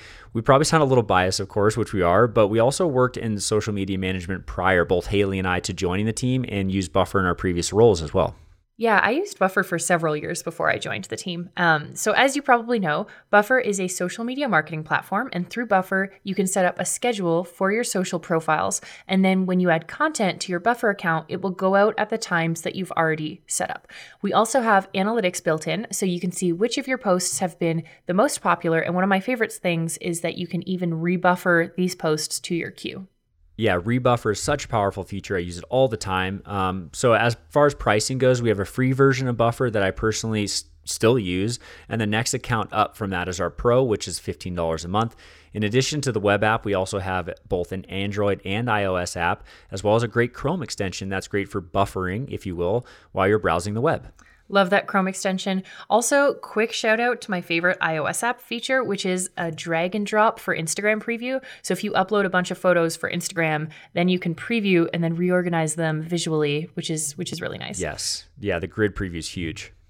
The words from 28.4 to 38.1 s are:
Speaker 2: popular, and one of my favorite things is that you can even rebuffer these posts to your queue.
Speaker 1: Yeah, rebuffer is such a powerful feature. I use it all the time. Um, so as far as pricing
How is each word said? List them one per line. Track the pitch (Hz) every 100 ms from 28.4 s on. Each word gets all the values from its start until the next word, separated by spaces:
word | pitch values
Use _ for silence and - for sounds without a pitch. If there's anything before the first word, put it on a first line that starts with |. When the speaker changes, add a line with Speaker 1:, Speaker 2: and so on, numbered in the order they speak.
Speaker 2:
popular, | 190 175 170 165
and | -
one | 180
of | 190
my | 190
favorite | 190 247 220
things | - 180 165 165 -
is | 180 165
that | 170 -
you | 175
can | 170 -
even | 185 175 160
rebuffer | 170 180 180 180 185 170 170 -
these | 180
posts | - 160 156 - -
to | -
your | 170 -
queue. | - - - 190 _ _ _ _ -
Speaker 1:
Yeah, | 110 90
rebuffer | 95 123 127 120 107
is | 101
such | - 147 -
a |
powerful | 113 101 98
feature. | 92 101 -
I | 95
use | 87 87
it | 85
all | 127 135
the | 107
time. | 98 92 92 98
Um, | - 98 95 95 82
so | - 127
as | 107 117 113 -
far | 147
as | 147
pricing | 143 - 107 -